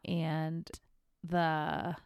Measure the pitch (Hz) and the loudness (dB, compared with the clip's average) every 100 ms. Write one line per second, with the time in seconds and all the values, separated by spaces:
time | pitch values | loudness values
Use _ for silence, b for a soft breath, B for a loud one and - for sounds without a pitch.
0 | - 170 160 156 160 165 - - _ _ | -2 0 0 0 -2 -4 -6 -14 _ _
1 | _ _ 165 175 165 156 151 147 - 151 | _ _ 0 2 4 2 0 0 -2 -6